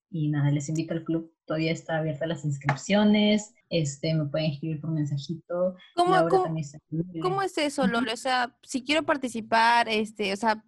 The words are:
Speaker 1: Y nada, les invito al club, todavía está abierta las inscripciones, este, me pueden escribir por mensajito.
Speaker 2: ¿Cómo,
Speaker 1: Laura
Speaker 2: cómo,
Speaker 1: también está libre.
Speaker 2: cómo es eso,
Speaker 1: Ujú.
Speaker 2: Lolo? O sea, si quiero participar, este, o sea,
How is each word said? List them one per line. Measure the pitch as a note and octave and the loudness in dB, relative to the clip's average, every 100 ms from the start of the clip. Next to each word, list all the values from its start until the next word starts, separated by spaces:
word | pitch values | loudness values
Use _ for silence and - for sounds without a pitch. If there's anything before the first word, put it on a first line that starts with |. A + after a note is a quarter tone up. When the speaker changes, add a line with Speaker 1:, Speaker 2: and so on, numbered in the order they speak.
| _ | _
Speaker 1:
Y | E3 D3+ | -4 -2
nada, | D3 C#3+ | 0 2
les | D3 C#3+ | 0 -2
invito | D#3+ D#3+ | -4 -4
al | E3 D#3+ | -6 -2
club, | E3 - _ - | -4 -4 _ -8
todavía | D#3+ D#3+ | -2 -2
está | D#3+ - D#3+ | -2 -2 -2
abierta | D#3+ C#3+ D#3+ | -2 -4 -4
las | E3+ D3+ | -4 -4
inscripciones, | C#3 - C#3+ - G3+ G#3 G#3 G#3 G#3+ - _ _ | -2 -2 -4 2 4 6 6 4 2 -2 _ _
este, | E3+ D3 - D#3+ | -2 -2 -4 -2
me | D#3+ D3 | 0 0
pueden | D#3+ D#3 | -2 -2
escribir | C#3 D#3+ D3+ | -4 -6 -6
por | D#3+ | -4
mensajito. | D#3 D3 C#3 - D#3+ - F3 F#3 F#3 - - | -2 -2 -4 -6 -10 -6 -2 -2 -4 -6 0
Speaker 2:
¿Cómo, | F4+ | 4
Speaker 1:
Laura | F#4 E4+ | 4 4
Speaker 2:
cómo, | F#4+ | 2
Speaker 1:
también | F4+ D#3+ - | 2 -2 -6
está | - _ | -12 _
libre. | D#3 F3+ D#4+ | -6 -4 -4
Speaker 2:
cómo | F4+ F#4+ | -2 0
es | F#4+ - | -2 0
eso, | D4 C#4+ | -2 2
Speaker 1:
Ujú. | B3 | 2
Speaker 2:
Lolo? | A#3 A#3 | 2 -2
O | A#3 | -4
sea, | C4 B3+ A#3+ _ | -2 0 -2 _
si | - B3+ | -8 -6
quiero | A#3+ D#4 | 0 0
participar, | D4+ D4+ B3 A3+ A3 A3+ A3+ A#3+ A3+ | 2 -2 -2 -6 0 4 6 4 2
este, | G#3+ A3 - G3+ | 0 -2 -4 -4
o | G3+ | 0
sea, | A3+ A3 | 0 0